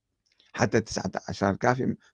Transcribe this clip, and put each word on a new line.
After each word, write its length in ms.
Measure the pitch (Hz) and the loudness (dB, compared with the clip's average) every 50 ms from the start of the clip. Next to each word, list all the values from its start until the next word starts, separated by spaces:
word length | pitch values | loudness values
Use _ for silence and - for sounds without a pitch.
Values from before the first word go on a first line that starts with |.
| _ _ _ _ _ _ _ _ _ _ - | _ _ _ _ _ _ _ _ _ _ -2
حتى 260 | - - 104 - 113 | 0 2 2 4 2
تسعة 300 | 107 - - - - - - - - - | 0 0 -4 -4 -4 -4 -6 -6 -8 -8
عشر 220 | - - 98 98 | -4 0 0 0
الكافي 460 | 95 - - 120 123 127 - - - - _ _ | 0 2 2 2 2 2 0 -2 -4 -4 _ _